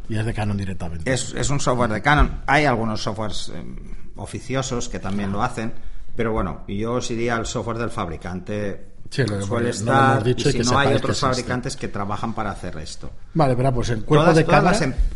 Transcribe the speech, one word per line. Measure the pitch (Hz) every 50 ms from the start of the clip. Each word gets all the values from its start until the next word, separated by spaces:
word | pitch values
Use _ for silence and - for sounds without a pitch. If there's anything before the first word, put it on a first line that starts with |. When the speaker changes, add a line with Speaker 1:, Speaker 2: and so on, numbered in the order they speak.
| - -
Speaker 1:
Y | 113
es | 107 110
de | 117 110
Canon | 110 110 104 104
directamente. | 101 101 95 92 - 87 82 82 82 - 127 131
Speaker 2:
Es, | 123 - - -
es | 127 123 110
un | 143 139
software | - - 127 120 123 113
de | 107 107 -
Canon. | 143 147 147 131 - - - -
Hay | - 139 151 151
algunos | 143 123 107 113 110 107 107 -
softwares, | 123 104 110 110 104 - - - - -
eh, | 87 62 60 64 64 - - - - - - -
oficiosos | - 101 - - 101 - - 123 135 131 - 127 120 113 -
que | - 92
también | - 98 98 101 101 98 98
lo | 101 -
hacen, | - - - 110 - - - - - - - - - -
pero | - 117 113 107
bueno, | 110 104 85 71 - - -
yo | 101 101 110 117 120
os | 123 113 -
iría | 123 113 120 123 120
al | 113 104
software | - - 127 101 117 113 120
del | 117 104
fabricante. | - 110 101 85 80 73 - 87 90 92 87 - 107 104 101 101 95 - - - - - - -
Speaker 1:
Sí, | - - 123
lo | 104 104 98
que | 101
Speaker 2:
Suele |
Speaker 1:
no | 101 120
lo | 117
hemos | 120 120 117
Speaker 2:
estar, | 98 101 120 135 135 135 135 135 135 104
Speaker 1:
dicho | 127 123 - - 147
Speaker 2:
y |
Speaker 1:
y | 123
Speaker 2:
si | 120
Speaker 1:
que | 117
Speaker 2:
no, | 123 127 135
hay | 143
Speaker 1:
sepáis | 135 - 135
Speaker 2:
otros | -
Speaker 1:
que | 131 -
existe. | - 143
Speaker 2:
fabricantes | 131 127 123 120 - 127 127 120 139 -
que | - - 101
trabajan | - 104 101 101 104 - - 117 104
para | 117 107 104
hacer | 92 - - 90 82 78
esto. | 78 - - - - - - - - - -
Speaker 1:
Vale, | 165 156 135 127
pero | 117 127 135 131
pues | 120 110 95
en | 120 107 -
cuerpo | - 151 147 156
Speaker 2:
Todas, | 175 156
Speaker 1:
de | 160 151
Speaker 2:
todas | - 170 147
Speaker 1:
cámara | - 185 -
Speaker 2:
las | - 170
em-, | 131 123 - - - -